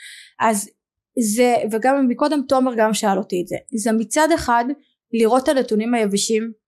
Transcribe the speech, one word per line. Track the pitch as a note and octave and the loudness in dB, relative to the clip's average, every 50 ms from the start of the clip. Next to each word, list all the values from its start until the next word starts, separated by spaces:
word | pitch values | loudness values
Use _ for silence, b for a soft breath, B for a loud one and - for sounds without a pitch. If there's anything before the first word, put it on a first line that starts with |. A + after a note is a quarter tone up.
| B B B B B B B - | B B B B B B B -2
אז | - A3+ A3+ G3+ G#3 - _ _ _ _ _ _ _ _ _ C4 A#3+ G#3+ G#3 | 0 0 0 0 -4 -8 _ _ _ _ _ _ _ _ _ -4 -2 -2 0
זה, | A3+ B3 B3 A#3+ A3+ - A3 | 2 2 2 2 2 0 -2
וגם | G#3 A3+ G#3 B3+ C4+ C#4+ C#4 B3 | -4 -2 0 0 2 2 2 0
מקודם | A#3+ A#3+ D4 D4 D4+ D4 B3+ - | 0 0 0 0 0 -2 0 0
תומר | C#4 C4 C4 C4 A#3+ A3 | 0 0 2 0 0 0
גם | G#3+ A3 A3 | 0 0 0
שאל | - - G#3+ G3 F#3+ | 0 0 0 0 0
אותי | G#3 - - F3+ | -2 -4 -4 -6
את | F3 F3 | -6 -6
זה, | F3 - - - - | -8 -10 -10 -8 -8
זה | A3 G3+ A#3+ | -4 -2 0
מצד | A3 A3 A3+ G#3 - D4+ D#4 D#4 E4 | 0 0 -2 -2 0 0 2 2 2
אחד | D#4+ - - A#3+ A#3 A#3+ B3+ C#4+ b b b b b _ _ - | 0 0 0 0 0 0 -2 -6 b b b b b _ _ -2
לראות | A3+ A3+ A3 A#3 C4 C4 | 0 2 4 4 2 2
את | D#4+ | 2
הנתונים | D4+ C4 A#3+ A#3+ A3 G#3+ G#3+ A#3 B3 | 0 0 0 0 0 -2 0 0 0
היבשים, | A#3+ A3 G3+ G3 G3+ - - A3+ G#3+ A3 A#3 A3 - _ | 0 0 0 0 -2 -2 0 -2 -2 -2 -4 -10 -14 _